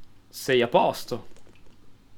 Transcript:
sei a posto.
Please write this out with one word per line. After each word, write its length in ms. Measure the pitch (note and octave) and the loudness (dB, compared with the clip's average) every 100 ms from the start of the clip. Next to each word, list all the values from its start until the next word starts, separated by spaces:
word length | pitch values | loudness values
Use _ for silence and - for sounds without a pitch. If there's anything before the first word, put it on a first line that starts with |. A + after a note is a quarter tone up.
| - - - | -16 -20 -20
sei 320 | - - B2+ | -8 2 2
a 60 | A#2 | 4
posto. 600 | E3+ D#3+ - - A2+ - - - - - - - - - | 4 4 0 -8 -10 -10 -14 -18 -20 -20 -20 -20 -20 -20